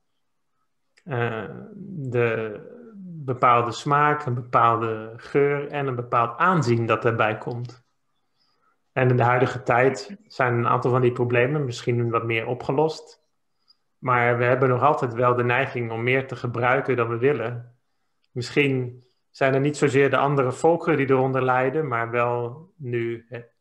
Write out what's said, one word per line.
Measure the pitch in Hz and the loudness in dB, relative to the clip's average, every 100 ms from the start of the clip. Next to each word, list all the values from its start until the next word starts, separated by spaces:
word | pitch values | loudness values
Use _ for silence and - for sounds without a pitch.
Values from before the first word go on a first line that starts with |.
| _ _ _ _ _ _ _ _ _ _ | _ _ _ _ _ _ _ _ _ _
eh, | 170 120 117 110 98 62 - - 190 | -8 -4 -2 -4 -10 -12 -16 -18 -14
de | 170 131 120 117 113 110 98 - - 226 202 | -10 -4 0 0 0 -4 -10 -14 -20 -20 -18
bepaalde | 185 160 131 123 123 120 113 | -16 -10 -6 2 4 4 2
smaak, | - 151 143 147 143 127 | -4 0 2 2 0 -2
een | |
bepaalde | 123 123 123 117 113 113 110 110 113 | -6 0 4 4 2 -2 -6 -10 -16
geur | - 143 143 143 143 | -4 0 2 0 -4
en | 143 135 | -4 -4
een | |
bepaald | 123 120 123 117 - | -4 -2 0 0 2
aanzien | 180 175 120 117 113 | 2 2 2 0 2
dat | 110 | 0
erbij | 117 113 107 110 | 0 2 0 -2
komt. | 135 120 123 - _ _ _ _ _ _ _ _ _ _ _ 131 | -6 -8 -10 -14 _ _ _ _ _ _ _ _ _ _ _ 0
En | 127 | 2
in | 123 | 4
de | |
huidige | 120 127 131 120 | 4 4 0 0
tijd | - 120 135 131 - - _ | 0 4 2 0 -8 -18 _
zijn | - 123 | -2 0
een | 120 120 | 0 0
aantal | 123 127 | 0 2
van | 127 | 2
die | 123 | 2
problemen | 123 120 123 127 151 | 0 0 2 2 0
misschien | 131 120 123 120 117 | -4 -4 -2 -2 0
wat | 113 | -2
meer | 117 113 120 | -2 -2 -4
opgelost. | 123 - 139 160 - - _ _ _ _ _ _ _ _ _ | -6 -2 0 -2 -4 -16 _ _ _ _ _ _ _ _ _
Maar | 131 120 120 120 | 0 2 2 2
we | |
hebben | 123 127 131 | 2 2 2
nog | 120 | 2
altijd | 139 151 123 | 2 2 -2
wel | 113 123 | 0 2
de | 120 | 2
neiging | 120 123 131 123 113 | 0 0 -2 -6 -6
om | 113 | -4
meer | 123 131 131 | 0 0 -2
te | 123 | -8
gebruiken | 120 117 123 135 131 120 | -6 -2 0 2 0 -2
dan | 117 | -2
we | 113 | 0
willen. | 135 113 113 123 - _ _ _ _ _ _ | 0 0 -4 -8 -14 _ _ _ _ _ _
Misschien | 127 120 147 143 131 120 - _ _ _ | -10 -2 0 0 0 -4 -10 _ _ _
zijn | - 135 | -2 0
er | 135 | 2
niet | 147 143 | 0 0
zozeer | 139 135 139 | 2 4 4
de | 127 | 2
andere | 139 139 127 | 2 2 0
volkeren | 120 160 170 165 139 | 2 2 2 2 0
die | 135 | 2
eronder | 131 131 131 | 2 2 0
lijden, | 127 127 131 156 143 | 2 2 2 0 -2
maar | 117 117 | -4 -2
wel | 120 120 120 120 143 185 - | 0 0 -2 -4 -10 -20 -14
nu, | 123 120 117 113 - | -6 -4 -4 -8 -12
eh, | 120 - _ | -18 -18 _